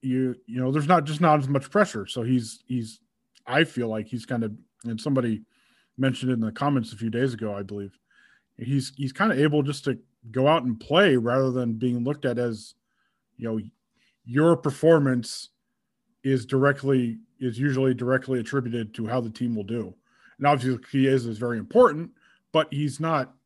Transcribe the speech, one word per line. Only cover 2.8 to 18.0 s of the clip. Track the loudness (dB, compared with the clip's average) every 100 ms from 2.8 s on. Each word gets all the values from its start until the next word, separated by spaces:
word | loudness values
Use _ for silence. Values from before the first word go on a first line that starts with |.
| -6 -12 _ _ _ _ -2
I | 0
feel | 0 0 -4
like | -4 -6
he's | -10 -6
kind | -4
of, | -4 -6 _ _
and | -10 -8
somebody | -2 0 0 -4 -6 _ _ _ _ -2
mentioned | -2 0 -2
it |
in | -2
the | -2
comments | -2 0 0 -2
a | -6
few | -6
days | -2 -2
ago, | -2 -8
I | -8
believe, | -10 -10 -12 _ _ _ _ _ _ _
he's, | -4 -2 -4 -6
he's | -8
kind | 0 0
of | 4
able | 2 2
just | 0 -2
to | -4 -4 _ _ -8
go | 0 4
out | 4
and | 2 -6
play | 0 4 4 4
rather | 2 0 0
than | -2 -4
being | -2 -2 -2
looked | -4 -4
at | -4 -2
as, | -4 -6 -12 _ _ _ _ _ _ _
you | -6
know, | -6 -8 _ _ _ _ _
your | -4 4 4 4
performance | 2 2 6 6 6 0 -2 -12 -16 _ _ _ _ _ _ _
is | -2 0 0
directly, | 2 4 2 2 2 0 -4 -14 _
is | -8 -2
usually | -2 2 0
directly | 0